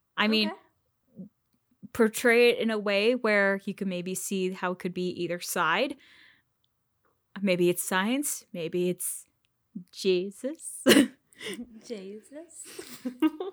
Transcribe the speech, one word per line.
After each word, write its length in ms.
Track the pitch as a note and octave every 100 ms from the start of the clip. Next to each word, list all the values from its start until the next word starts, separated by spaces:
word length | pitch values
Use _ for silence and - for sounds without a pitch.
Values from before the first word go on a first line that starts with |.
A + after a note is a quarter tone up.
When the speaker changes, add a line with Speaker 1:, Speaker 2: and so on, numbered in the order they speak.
| _ -
Speaker 1:
I 100 | G#3
mean, 200 | A3 G#3
Speaker 2:
Okay. 800 | - _ _ _ _ _ G#3+ - _ _ _ _ _ -
Speaker 1:
portray 580 | - A3 - A#3+ A#3 A#3+
it 80 | -
in 120 | A3+
a 80 | G#3+
way 360 | G3+ G3 A3
where 460 | B3+ A3 G#3 G3 G3
you 100 | G3+
can 140 | F#3 G3
maybe 260 | F3+ F3
see 360 | F#3 - G3 F#3
how 200 | F#3 F#3
it 60 | F3+
could 140 | F#3
be 140 | F3+ F3+ -
either 180 | E3+ F3
side. 560 | - F#3 D#3+ F3+ C4+ C#4 _ - - _ _ _ _ _ _ _ _ _ _ -
Maybe 300 | F#3+ F3 F3
it's 120 | F3
science. 600 | - F#3 G3+ C4+ D4 - -
Maybe 380 | F3 E3 F3+ F3+
it's 340 | F3 - - - _ _ _ _ F#3+ F3+
Jesus. 920 | - G3 F3+ G3 - B3+ E4 - - C4
<laughs> 1000 | B3+ B3 - _ - - G3 A#3+ A3 -
Speaker 2:
Jesus. 800 | G#3+ F#3+ G#3+ - C#4+ E4+ - - - - A#3+
<laughs> 60 | B3+ B3 D#4 D4+ F#4